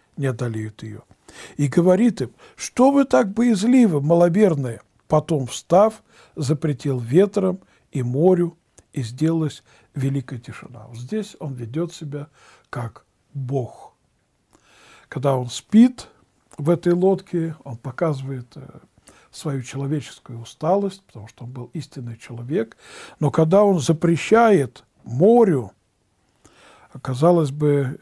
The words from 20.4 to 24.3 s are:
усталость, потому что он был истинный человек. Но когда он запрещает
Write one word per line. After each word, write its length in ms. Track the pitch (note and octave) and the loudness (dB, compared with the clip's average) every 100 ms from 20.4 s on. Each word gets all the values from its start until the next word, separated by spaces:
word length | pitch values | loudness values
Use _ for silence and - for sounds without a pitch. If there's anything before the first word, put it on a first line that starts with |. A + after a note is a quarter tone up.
усталость, 600 | A#2 - D#3 G3+ G3 G3 | -16 -6 -2 0 -2 -8
потому 260 | _ A2 A2 | _ -20 -20
что 160 | - A#2+ | -16 -16
он 60 | |
был 180 | B2+ B2 | -14 -12
истинный 440 | E3 - - A#2+ A2+ | -12 -12 -12 -14 -14
человек. 580 | - A#2+ A#2+ E3+ A3+ _ - - - - | -14 -14 -8 -6 -6 _ -20 -20 -20 -4
Но 100 | C#3+ | -2
когда 320 | - D#3+ F#3+ | 2 2 4
он 160 | G#3 F3+ | 4 2
запрещает 1040 | B2+ D#3+ E3+ E3+ - | 0 0 0 0 2